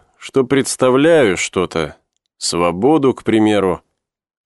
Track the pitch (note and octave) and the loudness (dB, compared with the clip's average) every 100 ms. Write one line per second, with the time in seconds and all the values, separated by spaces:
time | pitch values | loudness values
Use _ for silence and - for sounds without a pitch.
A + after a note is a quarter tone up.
0 | _ _ - C3+ B2 C#3 - - B2+ B2+ | _ _ -6 -4 0 0 -2 -2 0 2
1 | D#3 E3 A2 E2+ - F#2+ F2 E2 D2 - | 2 2 2 0 -4 -4 -4 -4 -6 -10
2 | _ _ _ - - E2+ F2 F2+ B2+ D#3 | _ _ _ -12 -6 -2 -2 0 0 2
3 | C3+ - - G#2+ G#2+ G#2 F#2+ E2 _ _ | 0 -2 0 2 2 2 0 -4 _ _
4 | _ _ _ _ | _ _ _ _